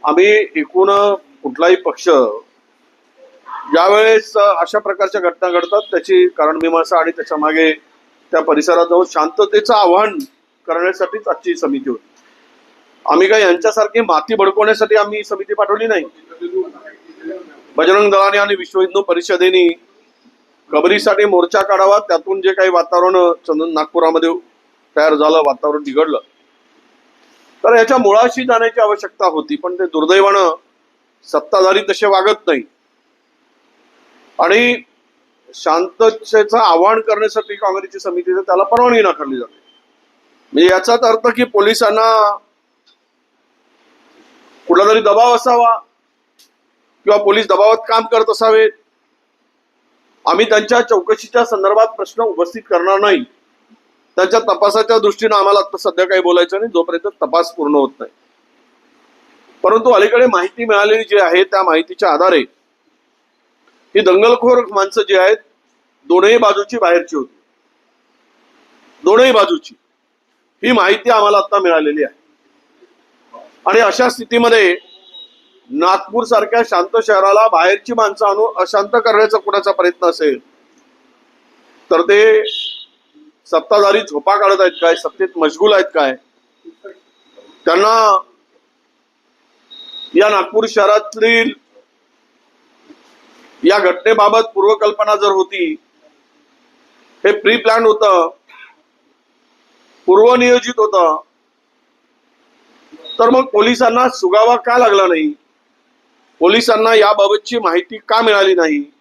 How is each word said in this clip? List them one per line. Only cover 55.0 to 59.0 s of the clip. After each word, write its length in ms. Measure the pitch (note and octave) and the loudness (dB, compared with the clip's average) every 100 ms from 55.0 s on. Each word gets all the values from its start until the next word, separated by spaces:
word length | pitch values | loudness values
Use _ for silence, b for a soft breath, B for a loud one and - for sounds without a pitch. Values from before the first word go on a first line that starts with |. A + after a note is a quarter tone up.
| G3+ G3+ A3 G#3 | 0 -2 -2 0
आम्हाला 240 | G3 G3+ | 2 0
आता 180 | G3 G3 | -2 -6
सध्या 300 | G#3 F3 F#3 | -6 -2 0
काही 140 | F#3+ | 0
बोलायचं 380 | F3 F3 F3 F#3+ | 2 0 0 -4
नाही, 100 | A3+ | -4
जोपर्यंत 380 | F3 E3+ E3+ G3+ _ | -4 -4 -6 -8 _
तपास 320 | C#3+ E3 E3+ - | -4 -2 -4 -6
पूर्ण 200 | D3 D3 | -2 0
होत 140 | C3+ _ | -2 _
नाही. 120 | - _ _ _ _ _ _ _ _ _ | -20 _ _ _ _ _ _ _ _ _